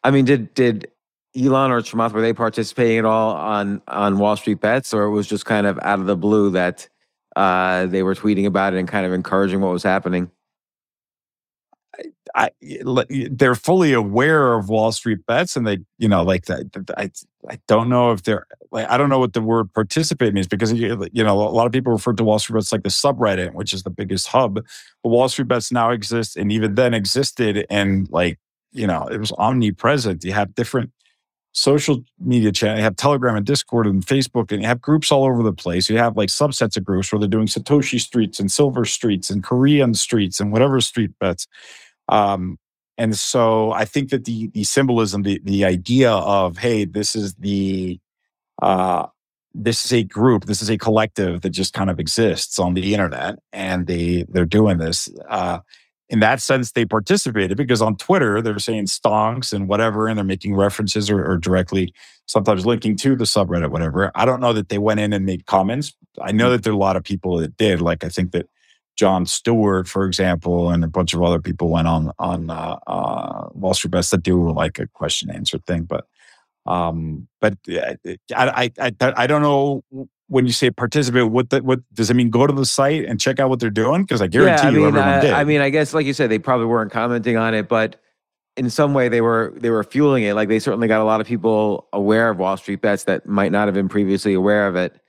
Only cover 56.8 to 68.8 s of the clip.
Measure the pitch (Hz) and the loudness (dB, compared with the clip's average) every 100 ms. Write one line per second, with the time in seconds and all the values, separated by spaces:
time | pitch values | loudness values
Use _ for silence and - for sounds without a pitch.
56.8 | 113 110 98 196 135 110 95 98 131 117 | 0 -2 0 0 0 -2 0 -2 0 2
57.8 | 110 101 - 185 120 104 113 104 - 110 | 2 0 0 2 2 0 -2 -4 -4 -4
58.8 | 98 - 113 107 107 120 120 101 95 104 | -4 -2 0 2 2 -2 -6 -4 -2 0
59.8 | 113 104 110 107 98 92 101 98 98 - | 0 0 -2 0 -2 -4 -2 0 0 0
60.8 | 104 107 101 101 78 92 90 92 90 95 | -2 -2 0 0 0 -2 2 0 0 -2
61.8 | 90 _ - _ - 110 101 98 139 240 | -2 _ -20 _ -2 0 2 2 2 0
62.8 | 110 98 135 131 110 107 90 87 78 78 | 0 0 0 2 2 2 0 0 -2 -2
63.8 | 82 80 98 - 123 123 123 110 92 104 | -2 0 -2 0 0 2 0 0 -2 -2
64.8 | 107 107 104 101 95 90 - 98 95 127 | 0 0 0 0 -2 -4 0 2 2 -2
65.8 | 147 _ _ - - 107 120 123 110 104 | -6 _ _ -12 -2 2 4 2 0 0
66.8 | 95 95 - 95 92 87 80 - 107 90 | 2 0 -4 -6 -2 -2 -4 0 0 2
67.8 | 85 80 90 - 90 87 - _ _ _ | 0 -2 -4 -4 -4 -4 -6 _ _ _